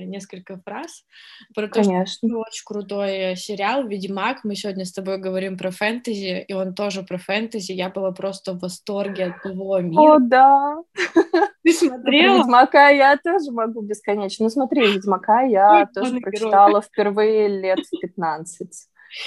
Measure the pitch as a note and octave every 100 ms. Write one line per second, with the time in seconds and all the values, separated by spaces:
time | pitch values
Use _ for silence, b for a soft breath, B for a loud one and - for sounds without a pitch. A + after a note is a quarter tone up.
0 | F#3 G3 G3 F#3 F#3 F#3+ G3+ A3 E4 -
1 | _ b b b b G#3+ G#3 A3+ G3+ F#3
2 | F#3 - A3+ A3+ A3 - - G#3 G3+ G3+
3 | G3 F#3+ F#3 F#3 - G3 G3+ C4+ A3+ G3
4 | F#3+ G3 A3 C4+ G#3+ G3 G#3 F#3+ F3+ F#3+
5 | F#3+ F#3+ F#3+ F#3 F#3+ F#3 F#3 F#3 G#3 A#3+
6 | A#3+ G3+ F#3+ F#3 - F#3+ F#3 F#3 G3+ F#3+
7 | F#3 F3+ - G#3 A3+ A3 F#3 F#3 F#3 G3
8 | F#3+ F#3 G3 F#3+ - F3+ F#3 - - G3+
9 | G3+ F#3+ F3+ - G3 F#3+ G3 F#3+ F3+ D#3+
10 | D4+ D4+ A#3+ B3+ C4+ C#4 C#4+ D#4 - -
11 | F4+ E4 - E4 G4+ _ E4 E4 D4+ B3+
12 | C4 C#4+ F#4 F#4 B3+ A#3+ C4 D4 C#4+ C#4+
13 | C4+ C#4+ E4+ F#4 C#4+ A#3 A3+ A3+ G3+ G#3
14 | - G#3 G3 - A3 B3+ C4 D4 G#3+ G3
15 | G3 F#3 - A#3 C4 G3 G#3 G#3 G3+ G3
16 | B3 B3 G3 G#3 A3 G3+ G3+ G#3 G#3 A3
17 | G#3 G3+ G#3+ G#3+ G#3 G3 F#3 F#3 - F4+
18 | F3+ - E3 D#3 E3+ - F#3 - _ _
19 | B B